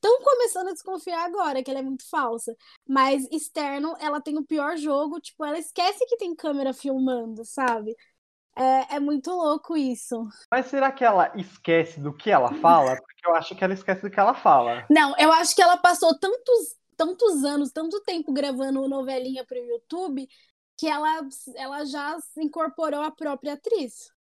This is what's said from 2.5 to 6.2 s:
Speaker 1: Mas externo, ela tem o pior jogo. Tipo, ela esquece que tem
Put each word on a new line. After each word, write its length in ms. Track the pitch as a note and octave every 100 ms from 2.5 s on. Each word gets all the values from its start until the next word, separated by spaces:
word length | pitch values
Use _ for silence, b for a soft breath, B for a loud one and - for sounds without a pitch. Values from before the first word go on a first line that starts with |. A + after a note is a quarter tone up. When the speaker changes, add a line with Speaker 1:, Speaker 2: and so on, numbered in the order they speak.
| A3+ b b _
Speaker 1:
Mas 380 | C4+ C4 C#4 C4
externo, 640 | D#4 - - D4 C#4 D4+ D#4+
ela 220 | D4+ D4
tem 180 | D4 D4+
o 60 |
pior 320 | D4 D#4 C#4+ E4+
jogo. 420 | D4+ C#4+ D4+ D#4+
Tipo, 260 | - _ D4+
ela 120 | D#4
esquece 480 | D#4+ - F4+ G4+ B4
que 100 |
tem 160 | A#4